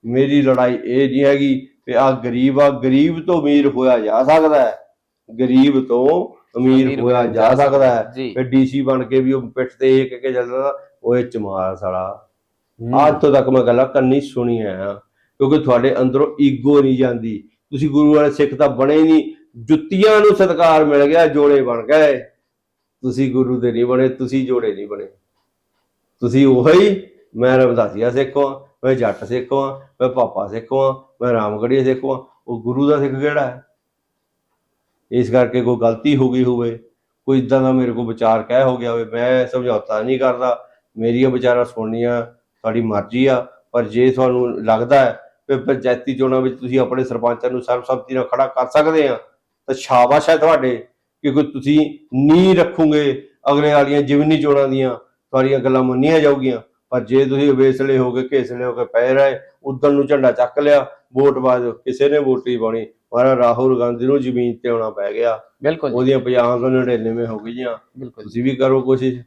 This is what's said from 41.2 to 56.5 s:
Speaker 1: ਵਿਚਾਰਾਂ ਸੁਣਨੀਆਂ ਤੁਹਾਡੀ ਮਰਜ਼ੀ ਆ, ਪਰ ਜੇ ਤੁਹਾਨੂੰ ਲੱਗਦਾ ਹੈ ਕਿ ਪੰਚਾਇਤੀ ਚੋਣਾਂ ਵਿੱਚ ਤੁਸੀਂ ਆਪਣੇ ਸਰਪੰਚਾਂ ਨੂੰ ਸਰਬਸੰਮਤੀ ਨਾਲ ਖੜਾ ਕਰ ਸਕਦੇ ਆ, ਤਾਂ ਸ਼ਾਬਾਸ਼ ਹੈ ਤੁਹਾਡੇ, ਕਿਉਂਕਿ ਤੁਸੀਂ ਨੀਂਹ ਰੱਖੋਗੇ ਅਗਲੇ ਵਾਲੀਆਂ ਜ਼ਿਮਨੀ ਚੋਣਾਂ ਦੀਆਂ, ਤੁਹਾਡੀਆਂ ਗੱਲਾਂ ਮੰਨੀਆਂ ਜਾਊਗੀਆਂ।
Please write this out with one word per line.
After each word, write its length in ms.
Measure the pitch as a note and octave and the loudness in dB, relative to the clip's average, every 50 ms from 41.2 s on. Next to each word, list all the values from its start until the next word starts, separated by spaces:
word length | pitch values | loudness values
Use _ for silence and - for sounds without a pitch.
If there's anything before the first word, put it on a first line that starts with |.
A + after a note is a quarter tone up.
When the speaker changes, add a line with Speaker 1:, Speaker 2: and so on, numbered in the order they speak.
| B2+ C3 | 0 0
Speaker 1:
ਵਿਚਾਰਾਂ 340 | B2+ B2 B2+ B2 A#2+ B2 B2 | 0 0 0 0 0 0 -2
ਸੁਣਨੀਆਂ 580 | A#2+ - A2+ A2 A2 A2+ A#2 A#2+ A#2+ A#2+ A#2+ A2+ A#2 _ | -4 -6 -10 -8 -6 -6 -4 -4 -2 -4 -4 -6 -8 _
ਤੁਹਾਡੀ 480 | _ _ _ _ _ - A2+ A2 A#2 | _ _ _ _ _ -8 -4 -4 -4
ਮਰਜ਼ੀ 460 | A2+ A2 G#2+ G2+ F#2+ G2+ A2+ B2 C3 | -4 -2 -2 -4 -4 -4 -2 0 2
ਆ, 200 | C3+ C3 B2 B2 - _ _ _ _ - | 2 2 0 -2 -8 _ _ _ _ -4
ਪਰ 120 | A#2+ A#2 | -4 -4
ਜੇ 260 | G#2 G#2+ A#2+ B2+ C3 | -2 0 2 2 2
ਤੁਹਾਨੂੰ 540 | C3 C3 C3 B2+ B2+ B2 B2 A#2+ A2+ - A2 | 2 2 0 0 0 0 -2 -4 -4 -6 0
ਲੱਗਦਾ 340 | A2 A2 A2+ A#2+ A#2+ C#3+ C#3 | 0 0 0 2 2 2 2
ਹੈ 200 | C3 A#2+ A2 - - - _ _ _ - | 2 2 -2 -6 -16 -20 _ _ _ -4
ਕਿ 80 | C#3 | -4
ਪੰਚਾਇਤੀ 580 | B2+ - - C#3 B2 A#2+ B2+ B2 B2 - C3+ C3 | -4 -2 -4 -4 -2 0 -2 -2 -2 -4 -8 -4
ਚੋਣਾਂ 260 | A#2+ C3 C3 B2+ C3 | -2 0 0 0 0
ਵਿੱਚ 180 | B2+ C3 B2+ - | 0 -2 -4 -6
ਤੁਸੀਂ 200 | B2+ B2 B2+ C3 | -10 -4 0 0
ਆਪਣੇ 260 | B2+ B2 B2+ C3 B2+ | 0 0 -2 -4 -4
ਸਰਪੰਚਾਂ 460 | B2+ B2+ A2+ A2+ A#2+ A#2+ A#2 - B2+ | -4 -6 -2 -2 -2 -2 -2 -4 -6
ਨੂੰ 120 | B2+ B2+ B2 | -6 -6 -4
ਸਰਬਸੰਮਤੀ 520 | B2 B2 B2 A#2+ - C3 C3 B2+ - C3 | -4 -4 -4 -2 -4 -6 -6 -6 -6 -6
ਨਾਲ 100 | C3 A#2+ | -6 -4
ਖੜਾ 220 | - - B2 C3+ | -4 0 -2 -2
ਕਰ 200 | C3+ - B2+ B2+ | -2 0 -4 -6
ਸਕਦੇ 420 | B2+ - D3+ D3+ D#3+ D#3+ D#3+ D3 C#3 | 0 0 0 2 2 2 2 0 0
ਆ, 100 | A#2+ - - _ _ _ _ _ _ _ _ | -2 -4 -8 _ _ _ _ _ _ _ _
ਤਾਂ 80 | - C3 | -8 -8
ਸ਼ਾਬਾਸ਼ 560 | C3 - - C3 B2 B2 B2 C#3+ D3 D3 - | -8 -4 0 2 2 4 4 4 2 4 2
ਹੈ 60 | E3 | 2
ਤੁਹਾਡੇ, 500 | D#3 D3+ E3 D#3+ C#3+ C3 C3 B2+ A2+ - _ _ _ _ _ _ _ - | 4 4 2 2 2 2 -2 -4 -4 -8 _ _ _ _ _ _ _ -4
ਕਿਉਂਕਿ 200 | D3 B2+ C#3+ D3 | 0 0 0 0
ਤੁਸੀਂ 560 | D3 - C3+ C3 C#3 D3 D3+ D#3 D3 - - _ _ - | 0 -4 -6 -2 2 2 2 2 0 -4 -16 _ _ -2
ਨੀਂਹ 420 | C3 C#3 D3 D#3 F3 F#3 F#3+ F#3 | 0 2 4 4 6 6 4 4
ਰੱਖੋਗੇ 720 | F3 E3+ E3+ - - D#3+ D3+ D3+ D3+ D3 C#3 C3 C#3 - - _ _ _ C3+ | 2 2 0 0 0 0 2 2 2 2 0 -2 -4 -10 -18 _ _ _ 0
ਅਗਲੇ 220 | C#3+ C#3+ D3+ D3+ D3 | 0 2 2 2 2
ਵਾਲੀਆਂ 300 | D3 C#3 C#3 C#3+ D3 C#3 | 2 2 2 0 -2 0
ਜ਼ਿਮਨੀ 400 | C3 C#3+ C#3+ D3+ D#3 D#3+ D3+ D3 | 2 2 2 2 2 2 0 2
ਚੋਣਾਂ 260 | D3 C#3+ C#3 C#3 C3+ | 2 2 2 2 0
ਦੀਆਂ, 260 | C3 C3+ C3+ B2+ A#2+ - - _ _ _ _ _ | 0 -2 -2 -2 -4 -6 -14 _ _ _ _ _
ਤੁਹਾਡੀਆਂ 280 | - C3 C3 C3+ C#3 C3+ | -2 0 0 2 0 0
ਗੱਲਾਂ 240 | B2+ C3 C3 C3 B2+ | 0 0 0 2 0
ਮੰਨੀਆਂ 380 | B2+ B2+ B2+ C3+ D3+ E3 D#3+ | 0 0 0 0 2 2 2
ਜਾਊਗੀਆਂ। 380 | D3+ D3 C#3 C3+ C3 C3 | 4 2 2 2 0 -4